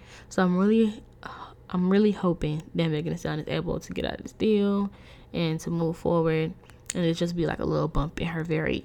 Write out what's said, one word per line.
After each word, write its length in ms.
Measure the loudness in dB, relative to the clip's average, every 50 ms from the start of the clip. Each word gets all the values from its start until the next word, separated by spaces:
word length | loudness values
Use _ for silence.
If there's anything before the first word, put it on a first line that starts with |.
| -20 -20 -20 -20 -16 -6
So 140 | 0 2 2
I'm 140 | 4 4 4
really, 440 | 4 4 6 6 4 4 0 -4 -14 -20 -20 -18 -16 -16 -14 -14 -16 -16 -18 -20 -12 -4
I'm 200 | -2 0 2 4
really 220 | 4 6 6 4
hoping 500 | 2 2 2 0 0 0 0 -2 -2 -4 -6 -6 -2
that 140 | -2 0 0
Megan 240 | 0 -2 -2 -4 -4
Thee 40 | -4
Stallion 280 | -4 -4 -4 -4 -4
is 80 | -4 -4
able 260 | -4 -2 -2 -4 -4
to 140 | -6 -8 -8
get 100 | -6 -4
out 120 | -4 -6
of 80 | -6 -10
this 100 | -12 -6
deal 580 | -2 2 2 4 4 4 2 2 0 0 -2 -6 -10 -20 -20 -20 -20 -18 -8
and 280 | -4 -2 -2 0 -2 -2
to 80 | -4 -4
move 260 | -2 0 0 0 -2
forward, 560 | -2 0 0 2 2 2 2 2 0 -2 -4 -6 -10 -18 -20 -20 -18 -10 -8 -4
and 100 | 0 0
it 80 | 0 2
just 240 | 0 -2 -2 0 0
be 80 | 0
like 140 | -2 -2 -2
a 60 | -2
little 220 | 0 0 0 0 0
bump 320 | 0 0 -2 -2 -2 -4
in 80 | -4 -4
her 160 | -2 -4 -4
very, 400 | -2 -2 -2 0 -2 -2 -4